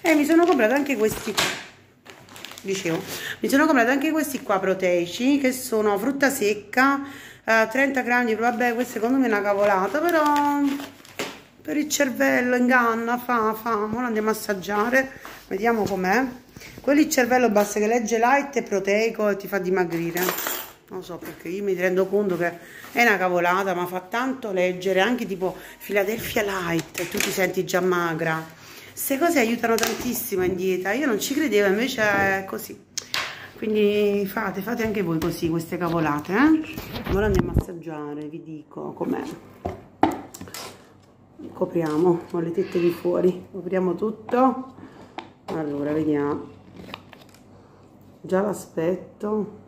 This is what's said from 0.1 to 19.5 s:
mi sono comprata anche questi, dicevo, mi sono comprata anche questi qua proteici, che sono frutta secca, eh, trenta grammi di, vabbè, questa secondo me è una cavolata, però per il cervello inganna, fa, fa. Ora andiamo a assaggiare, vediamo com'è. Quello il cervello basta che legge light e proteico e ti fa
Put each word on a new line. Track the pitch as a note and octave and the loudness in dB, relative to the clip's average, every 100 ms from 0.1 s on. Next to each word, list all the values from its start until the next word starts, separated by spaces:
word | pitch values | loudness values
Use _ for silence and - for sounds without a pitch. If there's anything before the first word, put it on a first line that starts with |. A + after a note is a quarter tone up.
mi | D4+ | 4
sono | C#4+ E4 | 6 6
comprata | E4+ C#4+ G#3+ | 6 6 4
anche | C4+ C#4+ | 4 0
questi, | A#3+ G#3+ - - F#3 F3 - - - _ _ - - - - - - | 0 0 0 -4 -2 -2 -4 -12 -20 _ _ -20 -20 -20 -18 -18 -12
dicevo, | G3 F#3+ E3 E3 - - - - | -6 -4 -2 -4 -4 -10 -10 -4
mi | G#3+ | 2
sono | C#4 | 4
comprata | D#4 C#4 A#3 | 6 4 4
anche | C#4 D#4 | 2 2
questi | D#4 D4 - | 0 -2 -6
qua | - F#3+ | -2 0
proteici, | F#3+ F#3 F#3 F3 E3+ - B3+ C#4+ | 2 0 2 2 0 0 2 4
che | C4 | 2
sono | B3+ - A3 G#3+ G3 | -2 -2 0 2 2
frutta | A#3+ C#4 C#4 | 0 2 0
secca, | - G#3 G#3 - - C4+ C#4 C#4 - - - | 2 0 -2 -2 2 4 2 -4 -14 -18 -10
eh, | - A3+ A3 | 2 4 4
trenta | B3+ C#4 C4+ | 2 2 2
grammi | A#3 B3 A#3+ | 2 2 2
di, | |
vabbè, | G#3+ A#3 A3+ B3 | 2 0 2 0
questa | A#3 B3 | 0 -4
secondo | A3 A3+ C4+ | -2 0 2
me | |
è | B3 | 4
una | G#3 | 2
cavolata, | G3+ G3+ G#3 F#3+ F#3+ D4 | 2 2 4 2 2 0
però | E4+ E4 D4 D4 D4 C#4+ C#4 C#4 - - - - - - - - | 2 2 4 4 2 2 0 -2 -8 -16 -18 -10 -10 -12 -20 -14
per | - | -4
il | D4+ D4+ | -2 -2
cervello | - C#4 A3 C4+ C4 B3 | 0 0 2 2 2 2
inganna, | B3 B3 B3+ A#3 A3+ A#3 B3 | 2 4 4 4 0 -2 -4
fa, | B3 A#3+ A3 A3 | 0 0 0 -2
fa. | A#3 G#3+ G#3+ | -2 -2 -2
Ora | A3 | -4
andiamo | B3 G#3+ G#3+ | -2 0 0
a | |
assaggiare, | G#3+ - G3+ F3 G#3 A#3 B3+ C4 - - - - | -2 -4 -6 -2 -2 2 2 0 -8 -18 -20 -8
vediamo | F#3+ A3+ A3+ | 0 2 2
com'è. | F#3 F#3+ F#3 A3 C4 - - - - - | 0 0 2 2 2 -6 -18 -20 -18 -4
Quello | - D4 | 2 4
il | D4 | 4
cervello | - A#3+ B3+ A#3 | 4 4 4 4
basta | G#3 G#3 G#3+ | 4 2 0
che | G#3+ | 2
legge | A#3+ G#3+ A3+ | 0 0 2
light | A#3+ C#4 C#4 | 4 4 2
e | A#3+ | -4
proteico | A#3+ G3 G3 G3+ A3+ A3 G#3+ | -2 -2 0 2 0 0 0
e | |
ti | G3 | 0
fa | F3+ | -4